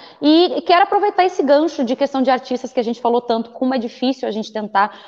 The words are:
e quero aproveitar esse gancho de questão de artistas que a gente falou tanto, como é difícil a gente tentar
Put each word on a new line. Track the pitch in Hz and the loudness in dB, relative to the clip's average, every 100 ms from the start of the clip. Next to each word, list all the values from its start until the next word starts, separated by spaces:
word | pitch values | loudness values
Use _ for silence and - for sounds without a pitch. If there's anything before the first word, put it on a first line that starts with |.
| - - | -20 -2
e | 285 320 359 294 - | 4 4 4 0 2
quero | 349 | 2
aproveitar | 392 415 403 403 359 | 2 0 0 0 0
esse | - | 0
gancho | 285 285 320 302 | 2 2 2 -2
de | 233 262 | -4 -2
questão | 277 269 | -2 0
de | 254 | 0
artistas | 254 - 247 247 | 0 -2 -8 -6
que | - | -4
a | |
gente | 226 233 | -4 -2
falou | 233 240 | -2 -2
tanto, | 240 226 226 | 0 -4 -4
como | - 254 262 | -4 -2 -2
é | |
difícil | 220 - 254 262 226 | -6 -4 -4 -2 -4
a | |
gente | 214 208 | -6 -8
tentar | 214 208 208 208 - | -8 -2 0 0 -4